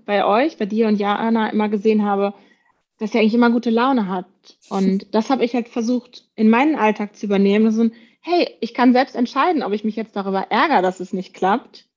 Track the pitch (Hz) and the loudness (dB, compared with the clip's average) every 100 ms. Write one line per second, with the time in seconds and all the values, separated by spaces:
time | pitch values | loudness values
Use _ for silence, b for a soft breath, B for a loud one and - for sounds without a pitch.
0 | - 202 - 208 302 - 202 214 220 208 | -4 0 2 2 0 -2 -4 0 0 0
1 | 202 208 226 226 214 214 214 208 220 214 | 0 -2 0 -2 -2 -2 -2 0 0 2
2 | 208 196 202 b b b b b _ _ | 0 0 -2 b b b b b _ _
3 | 214 233 214 233 240 240 240 226 254 262 | -4 0 2 4 2 2 0 0 0 0
4 | 190 185 180 _ - _ _ 196 190 196 | -2 -6 -10 _ -20 _ _ -2 0 -2
5 | - 220 220 262 240 247 226 254 226 247 | -2 -4 0 -2 0 -2 -4 -6 -2 -4
6 | - - _ - 220 226 294 294 214 214 | -6 -18 _ 0 2 4 2 2 0 -2
7 | 208 - 208 196 196 202 220 220 233 B | -6 -8 -2 2 2 4 2 2 0 B
8 | B B - 349 - - 233 - 254 247 | B B -2 0 0 -4 -8 2 4 4
9 | 262 - 240 277 330 320 170 208 220 214 | 0 -2 -4 0 0 0 -2 -4 -4 -6
10 | 220 208 196 190 - 214 320 233 185 185 | -8 -8 -4 -4 -2 0 2 2 0 -2
11 | 185 185 185 - 185 180 - - _ | -8 -8 -10 -4 -2 -2 -4 -20 _